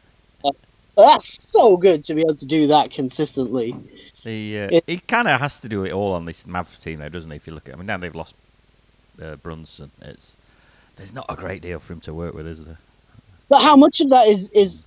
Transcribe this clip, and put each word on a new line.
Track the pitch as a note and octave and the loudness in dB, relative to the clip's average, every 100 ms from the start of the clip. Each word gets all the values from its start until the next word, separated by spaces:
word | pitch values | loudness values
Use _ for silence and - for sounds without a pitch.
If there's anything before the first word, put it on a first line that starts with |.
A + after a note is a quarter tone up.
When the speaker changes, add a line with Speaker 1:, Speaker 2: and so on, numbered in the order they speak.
| _ _ _ _ | _ _ _ _
Speaker 1:
Like, | C#3 - _ _ _ - | -8 -8 _ _ _ 6
that's | A#3+ - - - - | 8 6 2 -6 0
so | A4 B3+ F3+ | 4 6 6
good | F#3+ D#3 D3 | 4 2 -2
to | |
be | D#3 | -2
able | D#3+ | -2
to | D3 C3+ | -2 -2
do | D#3 D3 | 0 2
that | D3+ - | 2 0
consistently. | - C3 - D3+ - B2 B2+ A2+ A2 - - - _ | -4 -6 -4 -6 -6 -6 -4 -6 -10 -16 -20 -20 _
Speaker 2:
The, | A#2 A2 G#2+ G#2+ | -12 -10 -8 -8
uh, | G2+ | -2
Speaker 1:
It | E3 - | -2 -2
Speaker 2:
he | F3 | -8
kinda | - A#3 A#3 C3 | -4 -2 0 -2
has | C#3 - | -4 -8
to | A#2 | -10
do | G#2 | -6
it | F#2+ | -6
all | F#2 G2+ | -4 -4
on | F2+ | -6
this | E2+ E2 | -8 -14
Mavs | - F2+ F2 - | -12 -10 -10 -14
team, | E2+ D#2 | -14 -14
though, | D2 | -12
doesn't | E2+ D#2+ | -14 -16
he? | D2+ | -18
If | - | -18
you | |
look | D#2 - | -18 -18
at, | |
I | C2+ | -16
mean, | G2 | -12
now | G2 | -10
they've | F2+ | -10
lost, | E2 D#2+ _ _ _ _ _ _ _ _ - | -12 -16 _ _ _ _ _ _ _ _ -20
uh, | D#2+ D2 | -18 -16
Brunson. | E2+ D#2+ D#2 - C#2+ _ | -16 -16 -18 -20 -20 _
It's, | - - - _ _ _ _ _ _ - | -20 -20 -20 _ _ _ _ _ _ -20
there's | G2 | -20
not | A#2+ - | -16 -14
a | - | -12
great | F#2 F#2 | -12 -12
deal | F2 E2+ | -12 -14
for | - | -14
him | E2+ | -16
to | - | -14
work | D#2+ E2+ | -12 -10
with, | - D#2+ | -12 -14
is | D#2+ | -14
there? | D#2 E2 _ _ _ _ _ _ - | -18 -20 _ _ _ _ _ _ 2
Speaker 1:
But | C#4 | 4
how | D4 D4 | 6 8
much | D4+ - | 6 4
of | C#4+ | 4
that | B3+ A3 | 6 6
is, | G3+ G3 | 2 2
is | G#3 G3 E3 | 2 2 0